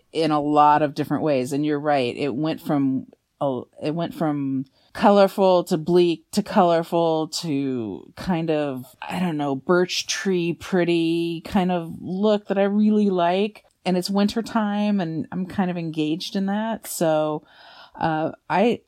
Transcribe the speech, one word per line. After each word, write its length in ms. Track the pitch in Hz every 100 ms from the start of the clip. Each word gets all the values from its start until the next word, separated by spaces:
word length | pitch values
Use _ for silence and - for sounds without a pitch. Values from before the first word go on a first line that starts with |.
| _
in 180 | 156 160
a 80 | 151
lot 420 | 147 147 147 147
of 140 | 147 143
different 280 | 143 143
ways. 280 | 156 135 127
And 120 | 143 151
you're 140 | 147
right. 360 | 151 143 120 -
It 180 | 143
went 280 | 117 156 -
from, 460 | - 143 135 131 - _ _ -
a, 200 | 143 123 - -
it 100 | 151
went 200 | 165 170
from 520 | - 156 147 139 135 139 _ _
colorful 720 | - 214 202 196 - 190 180 -
to 120 | 175
bleak 540 | 156 180 175 160 _
to 100 | 208
colorful 880 | 190 214 175 165 165 170 165 160 156
to 840 | - 165 139 135 127 107 80 - -
kind 340 | 185 165 165
of, 460 | 151 143 131 123 -
I 180 | - 180
don't 180 | 180 151
know, 180 | 143 135
birch 520 | - 175 180 - -
tree 460 | - 196 180 170
pretty 880 | 160 - 185 170 170 165 170 170 165 -
kind 240 | 202 180
of 220 | 175 165 -
look 480 | 151 185 214 208 -
that 100 | 196
I 60 |
really 460 | 196 208 214 214 202
like. 560 | 180 170 190 214 - _ _ 185
And 120 | 180
it's 120 | 185
winter 320 | 196 208 233
time, 580 | 220 226 208 202 208 202
and 260 | 165 160 -
I'm 140 | 175 180
kind 240 | - 180
of 80 | 175
engaged 580 | 165 156 151 170 - 202
in 80 | 196
that. 400 | 208 226 220 -
So, 580 | - 165 156 156 151 _ - - - - -
uh, 320 | 160 156 160 - -
I, 300 | 170 233 -